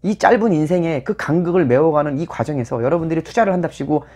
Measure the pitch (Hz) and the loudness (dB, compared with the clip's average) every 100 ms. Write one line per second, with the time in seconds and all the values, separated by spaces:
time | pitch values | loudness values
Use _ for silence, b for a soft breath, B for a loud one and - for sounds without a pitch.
0 | 185 214 196 233 220 160 151 180 165 151 | -6 0 2 4 2 0 0 0 0 -2
1 | - 208 - 165 170 180 139 127 160 147 | -4 -6 -2 0 2 2 4 4 4 2
2 | 147 139 170 - 123 143 120 120 120 170 | 0 -2 -4 -6 -4 -4 -4 -2 0 -2
3 | 165 165 160 - 202 180 165 - 143 151 | -2 -4 -2 0 0 0 -4 -6 -2 -2
4 | B | B